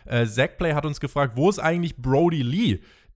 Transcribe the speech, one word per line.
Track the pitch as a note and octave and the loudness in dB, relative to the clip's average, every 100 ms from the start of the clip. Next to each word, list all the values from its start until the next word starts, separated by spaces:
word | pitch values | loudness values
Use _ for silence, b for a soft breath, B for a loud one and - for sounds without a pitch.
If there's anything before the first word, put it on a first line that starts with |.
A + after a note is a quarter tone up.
Äh, | - A#2+ | -4 0
Zackplay | A2+ G#2+ C#3 - F3 | 0 2 -2 0 -2
hat | D3 D3+ | 0 -2
uns | C#3+ | -6
gefragt, | C#3+ C#3+ C#3 A#2 | -6 -2 -2 2
wo | E3+ | 2
ist | G3+ | 2
eigentlich | D#3+ F3 E3+ - | 0 -2 -4 -4
Brody | B2+ C3+ E3+ E3 | 0 2 4 2
Lee? | A#2+ E3 A#3+ F#2 B B B | -2 0 0 0 B B B